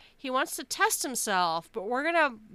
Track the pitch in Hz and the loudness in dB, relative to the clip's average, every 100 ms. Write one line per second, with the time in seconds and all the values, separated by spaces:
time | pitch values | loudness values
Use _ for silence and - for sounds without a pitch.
0 | - _ 262 254 285 - 285 - 427 - | -20 _ -4 -2 -2 -6 -8 0 2 2
1 | 302 247 - 190 175 165 - 220 196 247 | -4 -4 0 2 2 0 -4 -8 -4 -2
2 | 311 339 294 220 214 | 0 2 2 0 -16